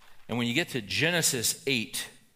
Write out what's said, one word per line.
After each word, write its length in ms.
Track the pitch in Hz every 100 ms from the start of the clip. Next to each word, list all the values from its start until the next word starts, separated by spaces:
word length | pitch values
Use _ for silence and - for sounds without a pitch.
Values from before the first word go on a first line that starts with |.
| - - -
And 100 | 113
when 80 | 120
you 80 |
get 140 | 123 170
to 100 | 131
Genesis 840 | 98 95 156 175 - 127 104 - -
eight, 420 | 127 107 - - - -